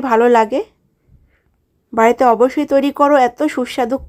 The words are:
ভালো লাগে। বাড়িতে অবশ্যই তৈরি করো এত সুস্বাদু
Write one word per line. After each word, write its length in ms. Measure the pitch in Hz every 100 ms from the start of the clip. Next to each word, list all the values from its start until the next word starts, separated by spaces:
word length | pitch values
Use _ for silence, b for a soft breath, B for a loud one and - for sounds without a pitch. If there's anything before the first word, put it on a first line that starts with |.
| 269
ভালো 160 | 226 247
লাগে। 320 | 233 220 269 440 _ _ _ _ _ _ _ _ _ _ _ _
বাড়িতে 320 | 226 226 240 254
অবশ্যই 400 | 220 262 302 285
তৈরি 260 | 277 277
করো 240 | 277 285 285
এত 280 | 247 -
সুস্বাদু 540 | 302 - 247 - 233 262